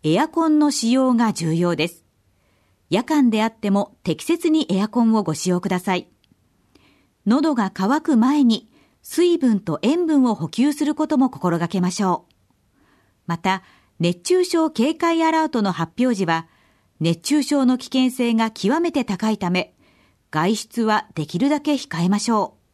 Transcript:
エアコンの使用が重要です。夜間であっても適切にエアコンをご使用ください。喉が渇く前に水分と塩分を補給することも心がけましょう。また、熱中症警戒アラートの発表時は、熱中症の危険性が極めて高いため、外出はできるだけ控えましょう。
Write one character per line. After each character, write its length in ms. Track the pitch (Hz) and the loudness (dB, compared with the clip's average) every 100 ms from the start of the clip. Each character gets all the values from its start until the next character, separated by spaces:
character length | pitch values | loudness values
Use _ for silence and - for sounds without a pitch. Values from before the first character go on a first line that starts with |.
エ 160 | 151 175 | 0 0
ア 80 | 311 | 0
コ 200 | 330 330 | 0 2
ン 120 | 302 | 2
の 120 | 294 | 2
使 200 | 269 226 | 0 0
用 220 | 262 262 | 2 2
が 180 | 233 226 | 2 0
重 200 | - 165 | 0 -2
要 220 | 165 175 | 0 0
で 120 | 170 170 | 0 -4
す。 160 | - _ _ _ _ _ _ _ _ _ | -6 _ _ _ _ _ _ _ _ _
夜 140 | 185 | -4
間 260 | - 311 247 | 0 2 4
で 140 | 214 | 2
あ 40 | 220 | -2
っ 80 | |
て 160 | 220 208 | _ -2
も 240 | 196 - _ | 0 -2 _
適 220 | - 156 | -6 -4
切 240 | - 339 339 | -2 -2 2
に 180 | 311 - | 0 0
エ 120 | 185 | -2
ア 60 | 214 | 0
コ 160 | 247 | 2
ン 100 | 226 | 2
を 100 | 220 | 2
ご 100 | 180 | 0
使 180 | 151 185 | -4 -2
用 100 | 180 | -2
く 80 | 180 | -2
だ 100 | 180 | -4
さ 160 | 196 | -2
い。 140 | 180 - _ _ _ _ _ _ _ _ _ _ _ | -4 -6 _ _ _ _ _ _ _ _ _ _ _
喉 300 | 196 262 320 | 0 2 2
が 140 | 247 190 | 0 -2
渇 320 | - 190 294 | -2 -2 0
く 160 | 311 247 | 2 2
前 260 | 247 294 | 4 4
に 260 | 247 220 - _ _ _ | 2 2 -6 _ _ _
水 360 | - - 349 339 | -8 0 2 2
分 220 | 262 208 | 2 0
と 200 | 175 151 | -2 -2
塩 240 | 214 339 | 0 0
分 200 | 330 294 | 2 2
を 100 | 254 | 2
補 140 | 214 151 | 0 -4
給 240 | - 277 | 0 0
す 100 | 285 | 0
る 120 | 302 | -4
こ 120 | 302 311 | -2 -2
と 100 | 294 | 0
も 120 | 262 | 0
心 300 | - 180 165 | 0 -2 -2
が 80 | 170 | -2
け 120 | 196 | -2
ま 120 | 180 | -2
し 120 | - | -2
ょ 220 | 190 175 _ | -2 -2 _
う。 40 | _ _ _ _ _ _ _ _ _ - | _ _ _ _ _ _ _ _ _ -8
ま 100 | 170 | -4
た、 260 | 190 190 _ _ _ _ | -2 -4 _ _ _ _
熱 220 | 170 175 | -2 -2
中 220 | - 370 | 0 0
症 260 | 359 339 320 | 2 0 0
警 240 | 311 262 | 0 -2
戒 280 | 320 339 330 | 0 0 2
ア 80 | 320 | 2
ラ 140 | 320 | 0
ー 40 | 311 | 0
ト 120 | 240 | -2
の 100 | 202 | -2
発 220 | 170 165 - | -2 -6 -2
表 160 | 254 | -2
時 100 | 202 | 0
は、 220 | 170 165 165 _ _ _ _ _ | 0 -2 -4 _ _ _ _ _
熱 220 | 160 165 | -2 -2
中 220 | - 294 | 0 0
症 220 | - 285 | 2 2
の 120 | 254 254 | 2 0
危 80 | |
険 240 | - 262 254 | -2 0 0
性 240 | 254 240 | 0 0
が 160 | 226 226 | 0 -2
極 300 | 220 196 311 | -2 -2 0
め 120 | 349 | 0
て 140 | 320 | -2
高 240 | 240 190 220 | -4 -2 -2
い 80 | 214 | -2
た 120 | 175 | -2
め、 260 | 180 - _ _ _ _ _ _ | -2 -4 _ _ _ _ _ _
外 240 | 156 175 | -2 0
出 260 | 214 - - | -2 -4 -4
は 260 | 220 214 - | 0 0 -2
で 100 | - 147 | -8 -6
き 100 | 170 | -2
る 120 | 277 | 0
だ 120 | 294 | 0
け 120 | 294 | 0
控 320 | 277 - 165 | -4 -4 -2
え 40 | 175 | 0
ま 80 | 208 | 0
し 140 | 233 | 0
ょ 240 | 220 - _ | -2 -2 _
う。 40 | _ | _